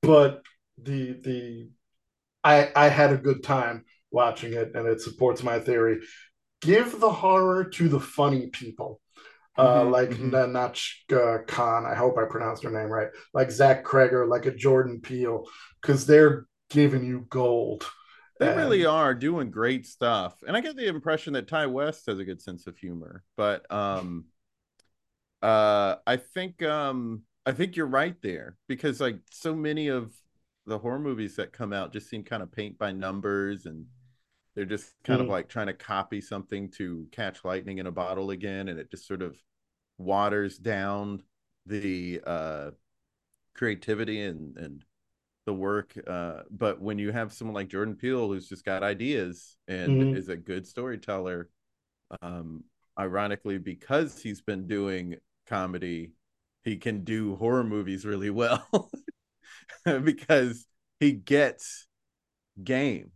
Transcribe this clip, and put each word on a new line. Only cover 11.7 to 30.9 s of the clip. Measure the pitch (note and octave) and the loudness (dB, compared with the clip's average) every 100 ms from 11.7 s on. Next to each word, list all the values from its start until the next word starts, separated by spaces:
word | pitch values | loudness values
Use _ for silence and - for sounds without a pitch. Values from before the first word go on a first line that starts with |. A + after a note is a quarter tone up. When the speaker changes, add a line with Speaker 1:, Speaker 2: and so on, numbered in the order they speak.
| A2+ A#2 | 2 0
Speaker 1:
I | A#2 | 2
hope | B2 B2 | 2 2
I | A2 | 0
pronounced | A2 A2+ A2 | -2 -4 -4
her | A#2+ | -6
name | A2 G#2+ | -4 -2
right. | A2 - - - | -2 -4 -6 -6
Like | - C3 | 0 0
Zach | A2+ C#3 C3 - | 6 6 6 4
Kreger, | C3+ B2+ B2+ A#2+ | 6 6 6 2
like | B2 C3+ | 2 0
a | B2 | 0
Jordan | C3+ C3 B2+ A#2 | 4 4 4 -4
Peele, | - B2+ B2 A2+ - - - _ | -8 -4 -2 -4 -8 -20 -20 _
'cause | - C3+ C3+ | 2 2 8
they're | D3+ D3+ C3 - _ _ | 10 10 6 -6 _ _
giving | D3 C#3+ C3+ B2 | 4 6 4 -2
you | B2 A#2+ | -6 -4
gold. | C3 B2 A#2+ A#2 G#2+ - - _ - _ _ | 0 2 2 0 -6 -10 -16 _ -20 _ _
Speaker 2:
They | C#4+ | 0
really | - D4+ G#3 E3 | 2 2 4 4
Speaker 1:
And | |
Speaker 2:
are | D#3 D3 | 4 2
doing | B2 C#3 E3+ B2+ | 2 0 -2 -4
great | G#2+ A#2 C3 B2+ | 0 0 0 -6
stuff. | - A#2+ A2 F2+ - - | -2 0 2 -2 -8 -4
And | G3+ | -4
I | |
get | D#4 C4+ | -2 -4
the | A3+ | -4
impression | D#3+ D3 D#3 D#3+ | -4 -2 -4 -2
that | C#3 G#2+ | -6 -4
Ty | D#3+ D3 | -2 -2
West | B2+ D3 D3+ - | -2 -4 -6 -8
has | G2 | -6
a | F#2+ | -6
good | F2+ | -10
sense | - F2+ - | -12 -14 -16
of | F2 | -16
humor. | F#2 E2+ D#2+ F2+ _ - | -12 -12 -14 -20 _ -2
But, | G#2 G2+ - | -2 -2 -4
um, | G#2 G2+ F#2+ F#2 F2 - _ _ _ _ _ _ _ _ _ _ _ | -4 -2 -4 -6 -10 -12 _ _ _ _ _ _ _ _ _ _ _
uh, | G#2 A2 G#2+ G#2 G2+ - - | 2 4 6 4 2 -2 -2
I | B2+ | -2
think, | - - F#3 F3 | -2 -10 -10 -4
um, | D#3+ D3+ C#3+ C3 A#2+ A2+ - _ - | -2 -2 -2 -4 -6 -10 -14 _ -6
I | |
think | A#2+ F3 F3 | -2 -4 -4
you're | D3+ | -2
right | C3 D#3+ F3 | 0 0 -4
there, | G#2 E2+ A#1 F2+ _ | -8 -8 -10 -20 _
because, | C3 D#3 B2 | -4 -4 -2
like, | C3+ G#2 _ | -4 -4 _
so | - E3 D#3+ | -10 -8 -4
many | D3+ D3+ D3 | -4 -4 -2
of | C3 A2+ _ _ _ _ _ - | -4 -6 _ _ _ _ _ -8
the | G#2+ | -6
horror | A#2+ | -6